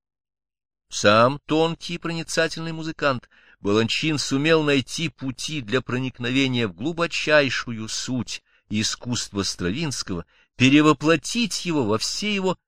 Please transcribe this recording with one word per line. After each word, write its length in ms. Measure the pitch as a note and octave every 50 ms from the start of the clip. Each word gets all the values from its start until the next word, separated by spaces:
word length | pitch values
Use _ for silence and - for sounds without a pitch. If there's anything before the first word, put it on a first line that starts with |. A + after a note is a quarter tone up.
| _ _ _ _ _ _ _ _ _ _ _ _ _ _ _ _ _ _
Сам 500 | - - - G#2 G#2 A2 A#2 B2+ C#3+ C#3+ -
тонкий 500 | - D3+ D#3 D#3+ E3 E3 - - - E3+
и 20 | E3+
проницательный 760 | - E3 E3 E3 - - - - E3 D#3+ - D#3 D#3+ E3 E3
музыкант, 560 | D#3+ D#3+ D#3+ D#3 - - C#3+ C3+ A#2+ - _ _ _ _ _ _ _
Баланчин 560 | - G2 G#2 A2 A2+ A2+ - - - D#3+ D#3 C3+
сумел 460 | - - C3+ C3+ C#3+ D#3+ E3 D#3+ D#3
найти 460 | D3 C#3+ C#3 B2 - - - E3 D3+
пути 520 | - _ C3+ C3+ B2 - - - D#3+ D3+
для 200 | B2 G2+ A2+ C3
проникновения 840 | - - A#2+ B2 C3 B2+ - - A#2+ A#2+ B2+ C3+ C#3 C3 B2+ A#2+ A#2+ G#2
в 60 | F2
глубочайшую 1120 | D#2+ A2 D#3 E3+ D#3+ E3+ D#3+ - - - D3+ D3+ D3+ C#3+ C3 - - - - A#2 A2 A2 G#2+
суть 560 | - - - - B2+ B2+ G#2+ - - - - _ _ _ _ _
искусства 760 | G#2 G#2+ A2 - - - - A#2+ B2 - - - - G2+ F#2+
Стравинского, 840 | - - - F#2 F2 G2 C#3 E3+ D3+ B2 - - - G2 E2+ E2+ - _ _ _ _ _ -
перевоплотить 1080 | B2 C3+ C#3 D3 D3+ D#3 D3+ - - D#3 E3 D#3 - - - A#3 A#3+ G3 - - -
его 200 | F3 D#3+ D3 B2+
во 120 | G2+ G#2+ A2
всей 380 | - - - - - G#3 G#3
его 220 | G3 F#3 F#3 F3 - _